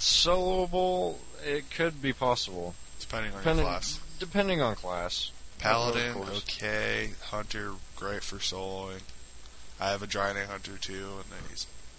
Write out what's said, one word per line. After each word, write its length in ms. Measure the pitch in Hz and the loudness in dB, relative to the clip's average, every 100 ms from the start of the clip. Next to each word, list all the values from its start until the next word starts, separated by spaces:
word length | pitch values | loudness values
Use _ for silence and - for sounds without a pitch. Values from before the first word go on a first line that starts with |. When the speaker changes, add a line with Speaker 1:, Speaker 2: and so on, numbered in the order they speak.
| - | 4
Speaker 1:
soloable. 1000 | - 170 185 185 185 180 180 185 180 180 - - - | 6 6 6 6 4 4 4 4 4 2 -2 -6 -6
It 260 | 151 147 139 | -2 -2 -2
could 300 | - 165 147 | 2 2 2
be 100 | 135 | 0
possible. 600 | 123 127 120 - 90 87 - - - | 4 4 4 2 -4 -4 -6 -8 -8
Speaker 2:
Depending 320 | - 117 101 | -4 -2 -2
on 60 | 98 | 0
Speaker 1:
Depending, 260 | 160 160 - | 4 6 4
Speaker 2:
your 60 | |
class. 260 | 87 - - - - | 2 -2 -4 -4 -6
Speaker 1:
depending 440 | - 202 196 175 | 0 2 4 4
on 120 | 123 104 | 4 2
class. 540 | 92 87 90 - - - - - | -2 -2 0 -2 -4 -6 -10 0
Speaker 2:
Paladin, 520 | 107 113 117 117 120 | 4 6 4 2 0
Speaker 1:
Of 40 | 117 | -2
course. 220 | 95 101 | -4 -4
Speaker 2:
okay. 720 | - - 107 107 110 110 107 - - | -4 -4 0 2 2 0 0 -4 -4
Hunter, 460 | 107 104 107 104 95 - - | -4 -2 -4 -4 -6 -8 -6
great 260 | 98 101 | -4 -2
for 140 | - 98 | -4 -2
soloing. 640 | - 92 95 95 95 95 - - - - - - - - | -2 -2 -4 -4 -6 -8 -8 -10 -10 -10 -12 -10 -10 -2
I 100 | 98 | 0
have 120 | 101 | 0
a 40 | 101 | 0
Draenei 400 | 101 98 101 101 | 2 2 2 -2
Hunter 300 | 98 95 98 | -6 -6 -6
too, 400 | - 95 98 98 | -6 -6 -6 -8
and 80 | 95 | -10
then 180 | 92 90 | -8 -8
he's 160 | 90 - - - | -6 -8 -8 -10